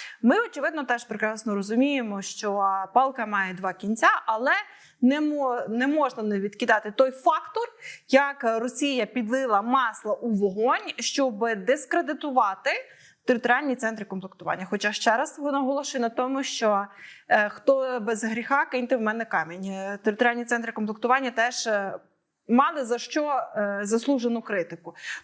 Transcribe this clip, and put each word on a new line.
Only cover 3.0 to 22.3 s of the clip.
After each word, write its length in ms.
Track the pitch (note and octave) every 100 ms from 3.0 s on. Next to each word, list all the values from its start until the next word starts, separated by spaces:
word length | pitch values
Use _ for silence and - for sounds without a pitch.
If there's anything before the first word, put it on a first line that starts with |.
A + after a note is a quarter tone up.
| C4+ C4 G#3+
має 280 | G#3 F#3+
два 200 | F#3 F#3+
кінця, 360 | F3+ G3+ A3+ E4+ G#4+ -
але 260 | A3 C4 F#4 G#4 - - _
не 200 | B3 C#4+
мо-, 440 | D4+ D4 C4 A#3+ -
не 180 | A3+ C4+
можна 360 | D4+ C4+ B3+
не 160 | G#3+ G3+
відкидати 520 | G3+ G3+ A#3+ A3 G#3
той 200 | G#3 C4
фактор, 520 | B3+ - D#4+ - A4 A#4 - - - _
як 340 | C4 C#4 C#4
Росія 640 | A#3 A3+ B3 B3 C#4+ C4 G#3
підлила 560 | B3 G#3+ C4 C4 G#3
масло 540 | A3+ C4 A#3+ G#3+ G#3+ G#3
у 180 | A#3+
вогонь, 580 | G3+ G3+ F#3+ A#3 F4 G4+ -
щоб 400 | A#3+ - C4+ G#3 A#3 G#3+
дискредитувати 1120 | F#3 C#4+ - E4+ C#4 D4+ D4+ B3+ G#3 F#3+ C#4 G4+ C5 - - _ -
територіальні 500 | A#3+ - B3 D4 B3
центри 300 | A3+ A3 G3+
комплектування. 600 | F#3+ F#3 - E3+ E3+ F#3
Хоча 220 | G#3 G#3
ще 260 | G#3 A#3+ A3+
раз 220 | D4+ -
наголошую 640 | C#4+ C#4 C4 C#4 C#4 C4+
на 80 | A#3
тому, 340 | A#3 B3+ C4+
що, 420 | C4 - A3 G3+ G3+ - - - _
е, 220 | G#3+ G#3
хто 500 | - - C4+ C4 B3+
без 240 | G#3 A3+
гріха, 420 | A3 A3+ A3+ C#4 D#4+
киньте 320 | B3+ B3 B3+
в 40 |
мене 240 | G#3+ A3+ A3
камінь. 380 | D#3+ D#3+ F3+ F#3+
Е, 340 | F#3+ G3 G3+
територіальні 420 | G#3+ G#3 A#3+ A#3+ A#3
центри 260 | A#3+ A3+
комплектування 600 | A3 G#3+ G#3+ A#3+ C4 C4
теж, 360 | A#3 A#3+ B3 A#3
е, 320 | G#3 G3 - - _ _